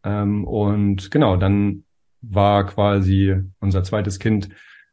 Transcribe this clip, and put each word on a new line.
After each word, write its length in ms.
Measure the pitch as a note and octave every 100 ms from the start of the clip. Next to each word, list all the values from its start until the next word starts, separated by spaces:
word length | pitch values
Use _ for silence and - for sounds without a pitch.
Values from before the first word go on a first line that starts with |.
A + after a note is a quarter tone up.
Ähm, 400 | G2+ G#2 G2+ G#2 -
und 640 | A2 G2+ G#2 G2+ G2 -
genau, 260 | D3+ B2+ F#2
dann 460 | F#2+ G2+ G2+ G2+ - _ _ _
war 440 | A#2 G2+ G2+ G2+ F#2+
quasi 680 | - G2+ G2+ F#2+ G2 G2 F#2+ F#2+ -
unser 240 | G2 F#2+
zweites 360 | F2+ G#2+ G#2 F#2+
Kind, 300 | A2+ G#2+ G2 - - - _